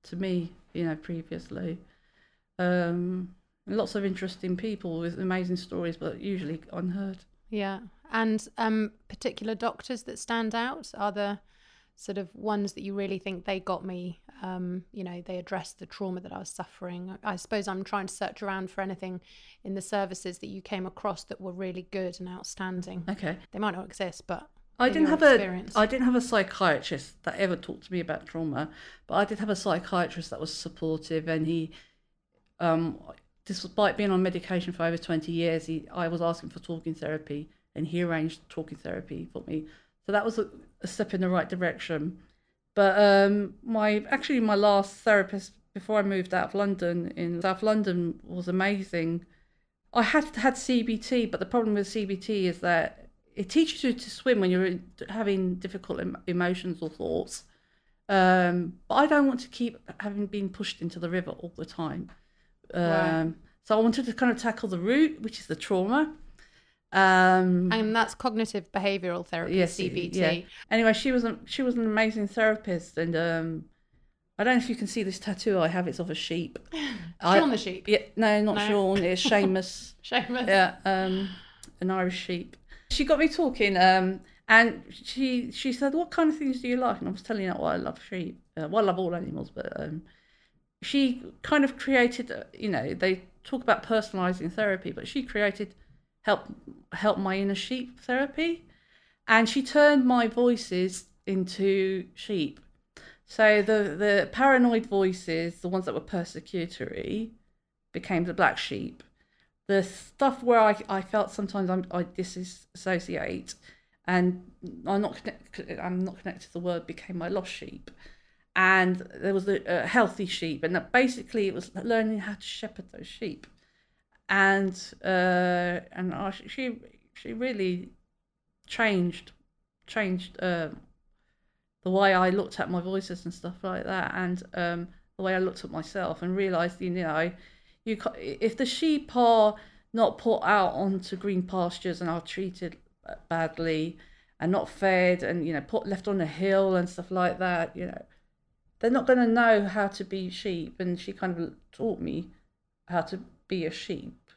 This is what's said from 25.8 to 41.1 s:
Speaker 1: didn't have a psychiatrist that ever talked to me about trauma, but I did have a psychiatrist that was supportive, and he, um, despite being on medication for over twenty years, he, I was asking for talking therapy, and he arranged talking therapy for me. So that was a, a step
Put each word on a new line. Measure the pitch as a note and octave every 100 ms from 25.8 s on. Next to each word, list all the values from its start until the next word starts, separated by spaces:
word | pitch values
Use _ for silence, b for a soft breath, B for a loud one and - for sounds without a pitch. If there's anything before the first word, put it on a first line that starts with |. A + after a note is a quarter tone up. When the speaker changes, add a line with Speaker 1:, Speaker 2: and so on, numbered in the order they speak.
| G#3+
Speaker 1:
didn't | B3+ B3+
have | B3
a |
psychiatrist | B3 A3 F#3+ - F#3 D3 - C#3+ - -
that | - -
ever | F#3+ F3
talked | - - -
to |
me | F3+
about | E3+ D3+ -
trauma, | E3 D#3+ C3 D3+ B B B _
but | F3
I | G3+
did | G#3
have | G#3+
a | F#3+
psychiatrist | G#3 E3+ F3+ F3+ F3 - E3
that | -
was | D#3+
supportive, | - E3 D3 D#3+ D#3+ D#3 D#3+ D#3+
and | D#3+ D#3
he, | E3 D#3+ B B B _ _ _ _ _ _
um, | E3+ D#3+ E3 D3+ - - _ _ -
despite | F#3 F3+ - G3+ -
being | G3+
on | F#3
medication | F#3 F3+ - F3+ F3+
for | F3+
over | E3 E3+
twenty | - E3 D#3
years, | E3+ E3+ D#3+ D#3+
he, | D#3+ -
I | - E3+
was | E3+
asking | E3+ E3+ D#3+
for | -
talking | - E3 E3
therapy, | D#3+ D3+ D#3 D#3 D3 D3+ b b -
and | D3+
he | E3+
arranged | F3 E3 D#3 D#3+ _
talking | - D#3 D3+
therapy | - - F3+ F3 E3+
for | - -
me. | D#3 D#3 B B B -
So |
that | G3+ A3
was | A3+
a, | G#3 - - _
a | F#3
step | - G#3+